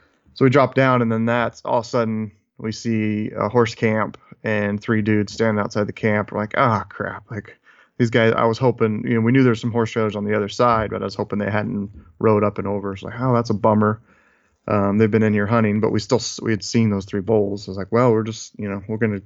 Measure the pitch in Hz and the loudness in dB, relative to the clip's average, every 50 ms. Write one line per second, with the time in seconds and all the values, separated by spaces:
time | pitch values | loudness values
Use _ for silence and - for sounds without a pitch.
0 | _ _ _ _ _ _ _ - 135 131 123 147 131 117 - 131 135 131 127 123 | _ _ _ _ _ _ _ 2 2 4 6 6 4 4 4 2 2 4 4 2
1 | 120 113 113 113 113 117 117 120 117 113 - - _ 120 123 120 113 - - 120 | 2 0 0 0 0 0 0 0 0 -2 -4 -8 _ -2 -2 -2 -2 -2 -2 -2
2 | 117 113 110 110 110 104 _ _ _ _ _ _ 110 110 107 - - 117 113 110 | 0 0 -2 -6 -6 -8 _ _ _ _ _ _ -8 -8 -8 -6 -4 -2 -2 0
3 | 107 107 107 107 107 - - - 107 104 - 123 117 110 - - 123 110 110 110 | 0 0 -2 -2 -4 -6 -4 -4 -4 0 2 2 2 2 0 -2 0 0 2 0
4 | 104 - - - _ _ - _ - 113 107 104 104 101 104 101 - - 113 107 | -2 -4 -6 -14 _ _ -20 _ -4 -2 -2 0 0 -2 -2 -4 -2 -2 -2 0
5 | 104 110 107 104 101 101 - - 113 113 107 104 101 - - 110 104 104 - - | 2 2 2 2 0 -2 -2 -2 0 0 2 0 -2 -2 -2 -2 -4 -4 -4 -4
6 | - 110 104 104 104 - - 104 107 104 - - 139 120 110 98 - - - - | -2 0 0 0 -2 -2 -4 -6 -6 -4 0 0 2 2 2 0 -2 -6 -10 -10
7 | 101 98 98 98 - _ 113 104 101 - - _ _ _ _ _ _ _ _ - | -8 -8 -8 -10 -14 _ -12 -12 -12 -12 -20 _ _ _ _ _ _ _ _ 0
8 | 123 113 117 120 113 113 - - 117 113 110 - 131 123 117 - 113 110 107 107 | 0 2 4 4 4 4 4 4 2 0 0 2 0 0 2 2 0 0 0 -2
9 | 120 127 120 113 110 117 123 135 127 123 113 113 - 117 107 120 113 107 - 117 | -2 -2 0 2 2 4 4 6 6 4 4 2 -2 -4 -2 -2 -2 -2 0 -2
10 | 110 107 101 104 101 104 104 104 101 101 - - 123 120 113 110 107 101 101 101 | -2 -2 -2 -4 -4 -2 0 0 -2 -2 0 2 2 4 4 2 0 -2 -4 -6
11 | 104 101 98 - 104 - - 104 101 98 104 107 104 95 98 101 101 104 - - | -6 -6 -6 -6 -6 -4 -4 -4 -2 -2 -2 -2 -2 -2 -6 -6 -8 -8 -12 -18
12 | - - _ _ 120 113 107 104 104 101 101 - 98 98 101 101 98 101 95 95 | -20 -20 _ _ 2 2 4 4 2 0 -2 -4 -6 -4 -6 -4 -6 -8 -10 -10
13 | - - - 123 135 131 120 117 117 117 110 95 107 110 107 107 107 107 110 - | -12 -12 -8 -4 0 2 2 2 2 0 -2 2 2 4 4 4 4 2 2 -2
14 | _ _ _ _ _ _ _ _ _ _ _ _ _ - 107 104 98 101 101 107 | _ _ _ _ _ _ _ _ _ _ _ _ _ -2 0 0 2 2 2 2
15 | 113 104 110 110 110 107 104 104 101 101 120 117 110 104 104 107 104 110 110 107 | 2 4 4 2 2 2 2 0 0 2 2 2 2 2 0 0 0 0 0 -2
16 | - - 127 110 - - - - - 113 110 92 - - - 117 113 110 101 98 | -2 0 0 0 0 -4 -10 -6 -4 -4 -4 -4 -4 -2 0 2 2 2 0 -2
17 | 95 - - 101 92 107 110 107 101 101 101 98 101 101 95 98 92 - 113 117 | -6 -6 -6 -6 -2 0 0 0 2 0 -4 -8 -10 -10 -10 -10 -8 -2 0 2
18 | 127 123 110 110 107 113 107 - - - _ - 104 101 98 101 95 101 110 107 | 4 4 2 2 0 -4 -8 -10 -14 -18 _ -10 -8 -8 -8 -10 -8 -10 -6 -4
19 | 113 107 101 98 - | -2 -2 -2 -4 -8